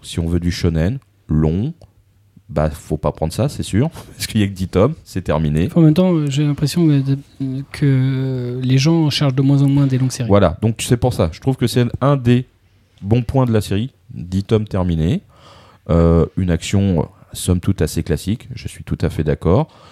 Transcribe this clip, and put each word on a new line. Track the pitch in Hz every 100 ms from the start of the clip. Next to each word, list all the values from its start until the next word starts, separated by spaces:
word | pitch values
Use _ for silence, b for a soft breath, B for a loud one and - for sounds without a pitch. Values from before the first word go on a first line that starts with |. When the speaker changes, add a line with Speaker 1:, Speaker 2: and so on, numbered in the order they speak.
Speaker 1:
si | - -
on | 85
veut | 87
du | 87
shonen | - 87 82 85 135 - _ -
long, | 76 78 87 135 - - _ _ _ _ _ -
bah, | - 76
faut | 73 - 78
pas | 76
prendre | - 80
ça, | - 135
c'est | -
sûr, | 78 95 156
<laughs> | - - -
parce | -
qu'il | 110
y |
a | 101
que |
dix | 92 85
tomes, | 90 117 160
c'est | - 98
terminé. | - 76 78 76 95 -
Speaker 2:
En |
même | 156
temps, | 156 185
euh, | 165 147
j'ai | 139
l'impression | 147 139 143 175 160
que, | 143 135 139 - _ 135 131 139
que | - 143 135 131 131 131 127 123 123
les | 127 135
gens | 147 165 151
cherchent | - 147
de | 127
moins | 135 139
en | 139
moins | 139 139
des | 127
longues | 131
séries. | - 131
Speaker 1:
Voilà, | 202 - -
donc | 110 113
c'est | - 127
pour | 127
ça. | 113 87
Je | 78
trouve | 131 131
que | 120
c'est | 127 120 -
un | 131 143
des | 120 123 127 _ _ _ _ _
bons | 98 120
points | 120 135 123
de |
la | 110
série, | - 98 127 - _
dix | - 87 92
tomes | 101 113 107
terminés, | 98 90 82 80 170 - b b b b b -
euh, | 85 85 82 78 -
une | 92
action, | 82 - 101 98 85
euh, | - - -
somme | - - 90
toute | - 95
assez | 78 -
classique, | 78 78 - 107 -
je | 120 -
suis | -
tout | - -
à | 85
fait | -
d'accord, | 76 71 80 101 156 b b